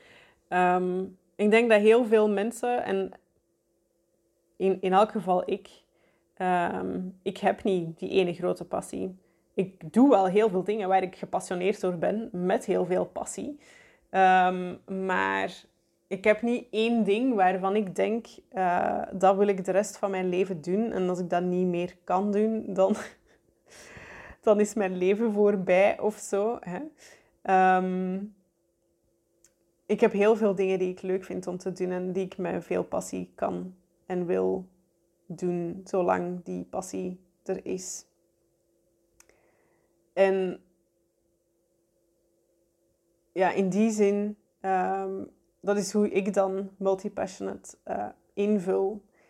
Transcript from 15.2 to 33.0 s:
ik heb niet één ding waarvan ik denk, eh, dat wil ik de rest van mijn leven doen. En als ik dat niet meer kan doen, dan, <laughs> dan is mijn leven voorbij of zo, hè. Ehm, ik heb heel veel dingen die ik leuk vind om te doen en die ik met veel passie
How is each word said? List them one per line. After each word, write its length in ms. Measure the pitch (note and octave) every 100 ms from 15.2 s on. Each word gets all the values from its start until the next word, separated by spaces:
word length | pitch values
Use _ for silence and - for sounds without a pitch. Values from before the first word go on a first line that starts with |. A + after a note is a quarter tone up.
| G2 - F#3+ - - _ _ _ -
ik 160 | F#3+
heb 180 | G#3+ G#3+
niet 260 | A#3+ A#3+ -
één 320 | G#3 A3+ A#3
ding 320 | G3 G#3 C4 A3
waarvan 400 | F#3 F#3 F#3+ G#3
ik 200 | G3 F#3
denk, 320 | G3 A3+ A3+ - -
eh, 520 | - F#3 F3 E2 - -
dat 220 | F#3 F#3+ G3
wil 120 | G#3
ik 180 | F#3+ F#3
de 60 |
rest 260 | F#3 G#3+ -
van 140 | G3+
mijn 180 | F#3+ F#3
leven 320 | F3+ F#3+ E3+
doen. 300 | D3+ F#3+ A3+
En 180 | F#3+ F3+
als 100 | F3+
ik 100 | F3+
dat 140 | F3
niet 240 | F3+ F3+ F3+
meer 280 | F3 F3 -
kan 280 | - F3+ G#3
doen, 420 | G3+ A3 A3 G#3+
dan, 220 | F#3+ F#3+ G#3 - - _ _ _ _ _ -
<laughs> 640 | - - - - - -
dan 180 | - G#3
is 140 | G#3
mijn 240 | - F#3+ F3+
leven 360 | F3+ G3+ A#3
voorbij 640 | G3+ G#3 G3+ F#3 F3+ G3 -
of 160 | G#3+ G#3+
zo, 420 | - G3 G#3+ A#3+
hè. 200 | - F3+ D4+ - - - _ _
Ehm, 800 | - F#3+ F#3 F#3 F#3 F#3 F#3 F#3+ G#3 - _ _ _ _ _ _ _ _ _ _ _ _ _ _ -
ik 140 | G#3
heb 120 | A3+
heel 240 | G3+ G#3 A3
veel 200 | G#3+ F#3+
dingen 240 | F#3+ F#3+
die 100 | F#3
ik 120 | F3+
leuk 220 | F#3 F#3
vind 240 | F#3 F#3 F3+
om 100 | F3+
te 140 | F#3+
doen 200 | F#3 F3+
en 200 | F3+ F#3
die 140 | F#3 F3+
ik 120 | -
met 280 | F3 F3+ E3+
veel 180 | F3+
passie 480 | F3+ -